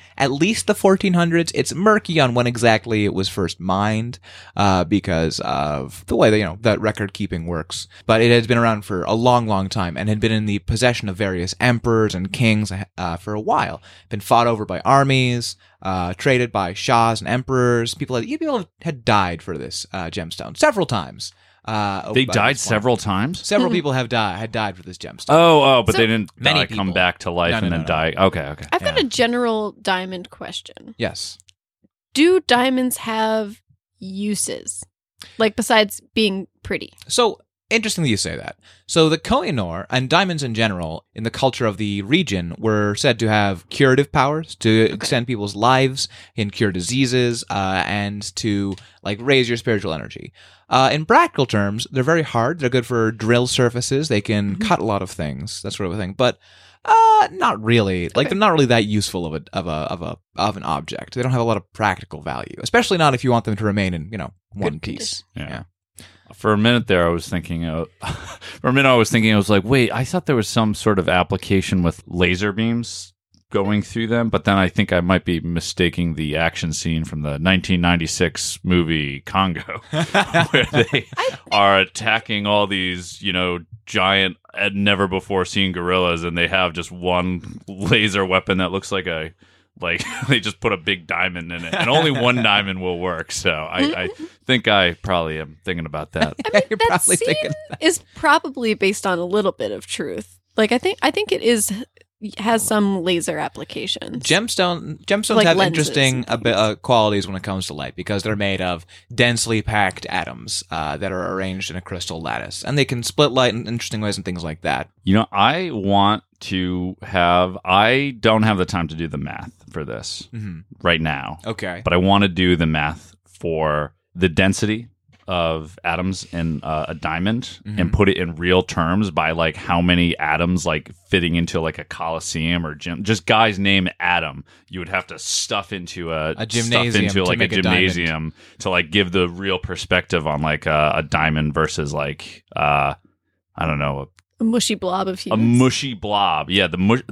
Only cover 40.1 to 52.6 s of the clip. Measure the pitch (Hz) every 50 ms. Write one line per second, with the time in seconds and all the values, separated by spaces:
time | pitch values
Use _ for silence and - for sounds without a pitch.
40.1 | 156 175 196 185 170 151 143 120 110 110 113 110 95 87 85 78 80 80 - _
41.1 | - - 110 117 - - 135 131 - - 123 110 98 90 107 101 101 101 98 101
42.1 | 147 185 175 - 101 92 85 85 - - 107 110 107 104 104 104 104 - - 135
43.1 | 120 113 117 110 107 107 104 101 95 85 - _ - - 139 131 131 139 139 -
44.1 | - 143 131 139 151 160 160 - - - - 113 110 110 110 - - 104 - -
45.1 | 139 123 117 123 123 104 101 101 98 101 113 123 131 131 135 131 131 135 - -
46.1 | - - - - _ - 107 104 - - 113 101 90 90 87 90 123 135 135 120
47.1 | 123 127 123 120 117 117 - - 104 101 95 95 95 90 - - 101 104 101 101
48.1 | 104 104 101 - - - - 110 101 101 101 98 95 - - - _ _ - 98
49.1 | 104 101 120 139 139 131 123 117 120 113 - 123 110 101 98 92 80 76 53 -
50.1 | - - - - - _ - - - _ _ - - 127 131 127 127 151 156 -
51.1 | 226 311 349 - - - 131 - - 104 101 101 101 113 - - - 131 123 147
52.1 | 170 165 147 - - 117 113 135 175 165